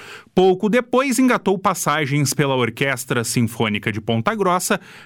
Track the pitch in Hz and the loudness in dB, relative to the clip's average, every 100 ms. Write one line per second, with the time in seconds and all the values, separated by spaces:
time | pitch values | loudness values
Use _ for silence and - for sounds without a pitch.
0 | - - - - 185 185 214 240 247 247 | -20 -20 -4 2 4 4 2 0 0 0
1 | 277 240 254 214 - 196 202 175 165 151 | 0 2 2 2 0 0 0 -2 0 0
2 | 143 147 139 - 139 131 117 113 139 123 | 0 0 0 0 0 0 0 0 -2 -2
3 | - 123 113 127 113 - 113 104 117 107 | -4 -4 -2 0 -2 0 -2 -2 -4 -4
4 | 110 113 151 220 185 180 - 202 - - | -2 -2 -2 0 0 0 0 -4 -6 -20